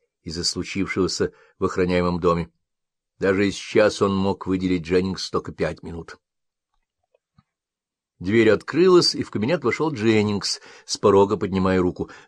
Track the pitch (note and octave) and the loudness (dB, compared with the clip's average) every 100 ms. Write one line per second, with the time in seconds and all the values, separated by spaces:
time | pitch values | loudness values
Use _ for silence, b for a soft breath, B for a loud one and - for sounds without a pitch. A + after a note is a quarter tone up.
0 | _ _ F#2 D#2+ E2 - E2 F#2+ F#2 - | _ _ -14 -8 -6 -6 -8 -6 -4 -2
1 | F2+ - F2+ b b b F#2 - F2+ F2+ | -2 -2 -6 b b b -6 -2 0 0
2 | F2 F2 E2+ E2+ E2+ _ _ _ _ _ | 0 0 0 0 -4 _ _ _ _ _
3 | _ - F#2+ G2 G2+ - - A2 G#2 - | _ -4 -2 0 0 -2 -2 2 2 2
4 | G2+ G2 G2 F#2+ - F#2+ F#2 F2+ D#2 F#2 | 0 0 -2 -4 -4 -2 0 -2 0 0
5 | F#2+ F#2 - F2+ - D2+ D#2 - E2+ E2+ | 0 -6 -6 -6 -6 -6 -6 -6 -12 -14
6 | D#2+ - _ _ _ _ _ _ _ _ | -14 -20 _ _ _ _ _ _ _ _
7 | _ _ _ _ _ _ _ _ _ _ | _ _ _ _ _ _ _ _ _ _
8 | _ - F2 A2+ A2 G2+ - C#3+ F#3 F3+ | _ -12 0 4 4 4 0 2 6 6
9 | - - - G#2+ A2 E3+ B2 - D#3 C3 | 4 -2 -6 -4 -2 -2 -2 -2 -4 -2
10 | A2 A2 G#2 G2+ - - B B - - | 2 4 2 -2 -4 -8 B B -12 0
11 | G#2+ G2 G2 G2+ G2 F#2+ F#2 F#2 F2+ E2+ | 4 6 4 2 -2 0 2 2 0 -2
12 | E2+ B | -10 B